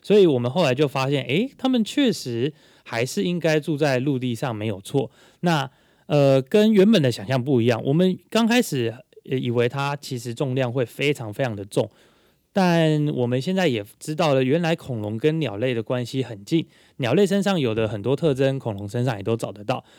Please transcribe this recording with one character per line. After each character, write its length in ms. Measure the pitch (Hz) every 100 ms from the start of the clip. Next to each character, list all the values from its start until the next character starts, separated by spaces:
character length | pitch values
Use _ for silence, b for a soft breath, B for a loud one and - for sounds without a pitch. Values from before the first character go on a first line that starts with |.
所 140 | - 208
以 100 | 180
我 100 | 127
们 120 | 120
后 120 | 143
来 120 | 160 127
就 120 | 147
发 220 | 135 131
现， 140 | 143
诶， 260 | 127 147 262 -
它 100 | 262
们 160 | 254
确 300 | 214 - 269
实 400 | 175 131 117 135 b b b
还 200 | - 117
是 200 | 123 -
应 160 | 185 175
该 200 | 160 156
住 160 | 147 147
在 220 | 147 127
陆 220 | 131 131
地 160 | 127 117
上 200 | 139 110
没 120 | 107
有 120 | 95
错。 280 | - 143 127 b b b
那， 300 | 175 160 135 b b b -
呃， 340 | 147 139 135
跟 320 | 131 208 214
原 180 | 214 196
本 120 | 214
的 100 | 135
想 140 | 113 98
象 180 | 131
不 160 | 123 127
一 60 | 117
样， 180 | 117
我 80 | 131
们 260 | 151 185 180 -
刚 180 | 214 226
开 140 | 240
始， 320 | - 143 113 113 - - -
呃， 80 | 131
以 140 | 127
为 160 | 120 120
它 280 | 135 143 143
其 200 | - 127
实 160 | 120
重 220 | 117 143 127
量 160 | 123
会 140 | 123 117
非 280 | - 139
常 200 | 147 110
非 100 | 104
常 100 | 131
的 120 | 104 101
重， 240 | - 110 b b b b b _
但 520 | - 185 170 160 151 147
我 200 | 139 120
们 140 | 127
现 120 | 135
在 140 | 190 180
也 160 | 117 104 _
知 160 | - 160
道 180 | 165
了， 80 | 135
原 200 | 131 156
来 120 | 170
恐 280 | 165 - 120
龙 160 | 104 110
跟 200 | 151 160
鸟 180 | 139 101
类 160 | 127
的 100 | 117
关 220 | 110 123 117
系 180 | 135
很 220 | 123 107 101
近， 200 | 165 - b b _
鸟 160 | 117
类 140 | 156 196
身 160 | 196
上 160 | 202 190
有 160 | 127 110
的 100 | 110
很 160 | 107
多 140 | 113 139
特 180 | 165
征， 240 | 131 135 135
恐 160 | 120 98
龙 100 | 101
身 160 | 120
上 140 | 127 104
也 60 |
都 120 | 98 113
找 160 | 117
得 100 | 101 104
到。 180 | 127 b